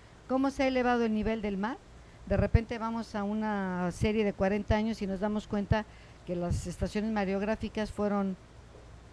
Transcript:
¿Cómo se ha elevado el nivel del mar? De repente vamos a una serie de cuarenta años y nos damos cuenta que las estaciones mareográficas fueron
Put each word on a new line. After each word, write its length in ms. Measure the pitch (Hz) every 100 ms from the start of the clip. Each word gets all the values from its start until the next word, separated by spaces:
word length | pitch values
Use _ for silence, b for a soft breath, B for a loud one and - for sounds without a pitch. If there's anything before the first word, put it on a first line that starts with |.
| B B -
¿Cómo 220 | 262 269
se 120 | 269
ha 40 | 262
elevado 360 | 254 247 240
el 120 | 226 214
nivel 260 | 208 220
del 160 | 208 190
mar? 200 | 214 294 - B B B -
De 100 | 190
repente 400 | 202 233 220 233
vamos 380 | 226 226 214 214
a 80 |
una 680 | 202 214 214 202 190 180 180
serie 320 | - 220 220
de 100 | 202
cuarenta 420 | - 190 208 - 214
años 260 | 220 214
y 60 | 190
nos 120 | 185
damos 280 | 208 214 -
cuenta 380 | 208 202 220 214 B B B -
que 80 | 175
las 320 | 175 170 180
estaciones 440 | - 190 214 220
mareográficas 800 | 214 190 196 208 220 220 220 214
fueron 460 | - 208 202 196 185 - - - - - - -